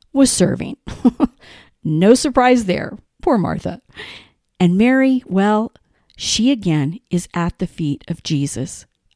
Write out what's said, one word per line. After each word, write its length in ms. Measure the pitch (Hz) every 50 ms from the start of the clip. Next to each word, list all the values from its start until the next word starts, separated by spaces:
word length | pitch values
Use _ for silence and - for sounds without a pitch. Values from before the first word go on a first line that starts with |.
| _ _
was 180 | - 269 269 247
serving. 460 | - - - - - - - - - - _ - - -
<laughs> 160 | - 240 240 - - - - _ - - - - - _ _ _ -
No 300 | 156 151 160 185 208 254
surprise 520 | - - 294 247 277 247 254 254 240 214
there. 320 | 185 175 - - - - - _ _ _ _
Poor 160 | - 359 262 202
Martha. 420 | 165 - 80 - - - 170 - _ _ _ - - - - - - _ _ _ _ _ _ -
And 160 | 180 170 180
Mary, 460 | 196 226 247 262 262 269 269 262 247 -
well, 460 | - 180 190 196 208 214 214 226 - - _ _ _ _ _ _ _ _
she 340 | - - - - - 220 262
again 500 | 285 220 196 175 156 151 135 147 170 - - _
is 180 | 180 175 - -
at 260 | - 175 170 170 - -
the 80 | 185
feet 380 | - - - 160 143 143 - - -
of 140 | 160 -
Jesus. 640 | - - 160 139 143 139 - 110 135 - - - - _ _ _ _ _ _